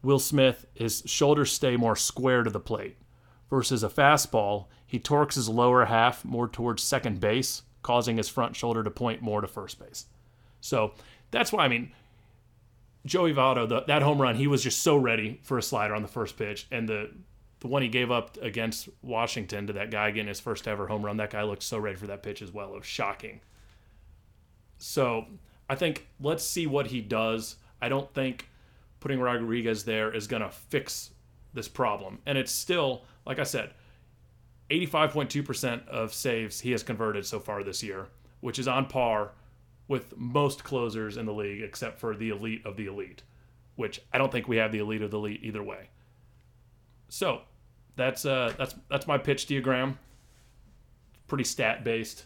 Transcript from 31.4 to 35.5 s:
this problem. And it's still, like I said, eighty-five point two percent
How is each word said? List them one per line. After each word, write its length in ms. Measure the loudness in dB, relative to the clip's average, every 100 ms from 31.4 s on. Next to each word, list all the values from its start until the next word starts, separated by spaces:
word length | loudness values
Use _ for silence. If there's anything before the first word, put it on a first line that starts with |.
| -16
this 160 | -12 -12
problem. 500 | 0 0 0 -6 -12 -4
And 120 | -2
it's 140 | -2
still, 540 | -4 0 2 2 -2 -8 -18 -8
like 140 | -4
I 40 |
said, 280 | -2 -2 -6 -12 -20 -20 -20 _ -20 -20 -20 -20 -2
eighty-five 400 | -2 0 2 2
point 180 | 2 -2
two 120 | -4
percent 460 | -4